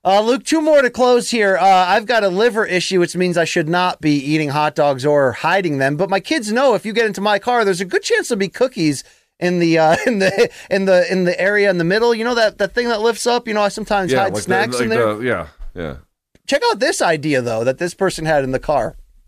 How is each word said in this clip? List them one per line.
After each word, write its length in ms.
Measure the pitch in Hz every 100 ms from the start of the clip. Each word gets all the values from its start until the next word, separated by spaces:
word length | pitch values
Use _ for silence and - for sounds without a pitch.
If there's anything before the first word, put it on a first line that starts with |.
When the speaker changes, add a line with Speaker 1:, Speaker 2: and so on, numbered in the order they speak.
| 180
Speaker 1:
Uh, 160 | 202
Luke, 240 | 220 254 -
two 160 | 320
more 200 | 311 294
to 80 | 254
close 400 | 233 247 247 -
here. 260 | 240 202 180
Uh, 80 | 190
I've 400 | 185 180 208 208
got 180 | 233
a 60 | 196
liver 360 | 180 233 214 202
issue, 340 | 180 - 185
which 160 | 175 175
means 180 | 180 170
I 60 |
should 240 | 160 175 156
not 320 | 175 180 -
be 140 | 156
eating 360 | 147 135 156 147
hot 240 | 147 151
dogs 320 | 151 143 131 143
or 280 | 147 135
hiding 440 | - 156 190 180 139
them. 180 | 135 147
But 120 | 180
my 120 | 196
kids 300 | - 320 208
know 200 | 226 277
if 120 | 202 214
you 80 |
get 120 | 214 226
into 140 | 190
my 180 | 208 202
car, 280 | 247 247 202
there's 160 | 180
a 40 | 185
good 160 | 381
chance 280 | - 440 -
there'll 100 | 208
be 80 | 190
cookies 560 | - 262 226 156 139 - _ _ _
in 180 | 180 180
the, 180 | 170 160
uh, 200 | 160 170
<laughs> 40 | -
in 120 | 214
the, 300 | 190 196 233 - -
in 140 | 196 190
the, 260 | 180 175
in 140 | 190 175
the 120 | 175
area 300 | 185 208 202
in 100 | 180
the 40 |
middle. 320 | 165 208 240 233
You 80 |
know 100 | 233 240
that, 240 | 214 180
that 140 | 190
thing 140 | - 240
that 140 | 220
lifts 260 | 226 226 247
up? 180 | 240 240
You 80 |
know, 80 | 214
I 60 | 208
sometimes 460 | 220 208 202 180
Speaker 2:
Yeah, 60 | 175
Speaker 1:
hide 120 | 196
Speaker 2:
like 100 | 202
Speaker 1:
snacks 340 | - 190 226 123
Speaker 2:
the, 60 | 120
Speaker 1:
in 40 |
Speaker 2:
like 100 | -
Speaker 1:
there. 160 | 110 107
Speaker 2:
the, 60 | 123
yeah, 220 | 98 78 _ - 90
yeah. 200 | 80 65 _ _ _ _ -
Speaker 1:
Check 140 | 277 466
out 80 | 294
this 220 | 277 359
idea, 400 | 202 156 151 135
though, 240 | 120 113 120
that 120 | 127
this 160 | 175
person 300 | - 190 165 160
had 200 | 151 131
in 60 |
the 80 | 131
car. 360 | - 143 107 - - _